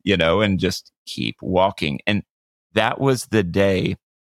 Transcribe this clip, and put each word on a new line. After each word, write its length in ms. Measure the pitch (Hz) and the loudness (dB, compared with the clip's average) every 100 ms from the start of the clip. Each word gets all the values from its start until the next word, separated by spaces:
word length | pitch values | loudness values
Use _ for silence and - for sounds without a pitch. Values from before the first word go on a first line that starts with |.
you 140 | 95 95 | -2 2
know, 240 | 82 92 | 2 2
and 180 | 107 92 | 2 0
just 320 | 90 - - _ - | -2 -4 -10 _ -16
keep 300 | - 57 - | -10 -8 -8
walking. 580 | - 90 95 - 78 67 - | -2 2 2 0 -4 -4 -2
And 180 | 104 - _ _ _ _ | -2 -4 _ _ _ _
that 260 | 107 110 - | -2 0 0
was 280 | 135 127 - | 0 0 0
the 160 | 110 | 0
day. 520 | 87 92 98 95 92 95 _ _ _ | 0 2 2 2 -2 -6 _ _ _